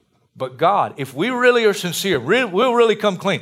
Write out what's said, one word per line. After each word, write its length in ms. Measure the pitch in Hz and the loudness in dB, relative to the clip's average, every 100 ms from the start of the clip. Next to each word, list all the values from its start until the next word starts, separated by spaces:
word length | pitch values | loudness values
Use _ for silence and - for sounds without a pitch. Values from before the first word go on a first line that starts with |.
| _ _ _ 120 | _ _ _ -12
But 220 | 131 123 | -10 0
God, 380 | 165 196 120 - | 2 2 0 -4
if 180 | 139 135 | -10 -4
we 140 | 226 | -4
really 360 | 247 247 240 220 | 2 2 4 2
are 80 | |
sincere, 460 | 202 180 - 190 143 | 0 -4 -4 -2 -2
re-, 240 | 120 240 | 0 0
we'll 320 | 233 175 254 240 | 0 0 2 2
really 200 | 226 214 | 2 2
come 220 | 208 180 | -2 -2
clean. 240 | 196 147 | -4 -4